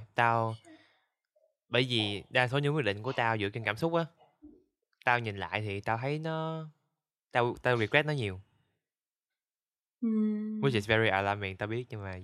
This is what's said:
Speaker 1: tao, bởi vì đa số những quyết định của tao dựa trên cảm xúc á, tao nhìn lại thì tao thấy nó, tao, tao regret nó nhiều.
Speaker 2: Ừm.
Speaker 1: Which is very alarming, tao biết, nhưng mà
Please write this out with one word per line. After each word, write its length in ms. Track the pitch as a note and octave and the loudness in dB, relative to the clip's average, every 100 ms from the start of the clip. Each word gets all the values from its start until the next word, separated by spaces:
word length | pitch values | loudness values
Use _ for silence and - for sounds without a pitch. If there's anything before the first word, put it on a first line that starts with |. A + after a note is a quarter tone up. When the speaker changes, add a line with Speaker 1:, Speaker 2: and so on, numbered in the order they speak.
| A2 - | -4 2
Speaker 1:
tao, 400 | A#2 A#2 A2+ A2+ - - _ _ _ _ _ _ _ _ - | 4 4 0 -4 -14 -20 _ _ _ _ _ _ _ _ -2
bởi 160 | A#2 C3 | 0 2
vì 340 | A#2+ G#2 G2+ - | 2 0 -2 0
đa 180 | B2 B2 | 2 2
số 100 | C#3 | 2
những 180 | C#3+ D3+ | 0 0
quyết 100 | G#2+ | 0
định 180 | G2+ | -2
của 80 | A#2+ | -4
tao 260 | C3 A2+ A2+ | 0 0 0
dựa 120 | G2+ | -2
trên 140 | A#2 | -2
cảm 120 | G#2+ G#2+ | -4 -2
xúc 160 | E3 | 0
á, 120 | E3 D#3+ _ - _ - - _ _ _ _ B2+ | 0 -2 _ -20 _ -20 -20 _ _ _ _ 0
tao 140 | A#2+ | 2
nhìn 180 | A2+ G2 | 0 -4
lại 240 | E2+ G2+ | -4 -4
thì 200 | G#2+ G2 | -4 -4
tao 160 | A2 A2+ | -2 -2
thấy 220 | C3+ D3+ | -2 -4
nó, 480 | D#3+ D#3+ D#3+ D#3+ D#3 _ _ _ _ _ _ | -4 -4 -4 -6 -10 _ _ _ _ _ _
tao, 240 | B2 A#2+ F#2+ | 0 2 0
tao 160 | B2+ A#2+ | 0 2
regret 280 | G#2 D3 D3+ | 4 4 2
nó 80 | |
nhiều. 280 | C#3+ G#2 F#2 - _ _ _ _ _ _ _ _ _ _ _ _ _ _ - | -2 -2 -6 -14 _ _ _ _ _ _ _ _ _ _ _ _ _ _ -4
Speaker 2:
Ừm. 600 | A#3 A3 G#3+ G#3+ G#3+ G#3+ | -2 2 0 0 -4 -2
Speaker 1:
Which 140 | C#3 A2 | 0 0
is 140 | G2+ | 2
very 200 | A2 A2 | 4 4
alarming, 480 | F#2+ G2+ G#2 G2 F#2 | 2 0 -2 -4 -6
tao 100 | G#2+ | -6
biết, 180 | A#2 B2 | -6 -8
nhưng 140 | A2 | -10
mà 160 | G2 F#2 | -10 -10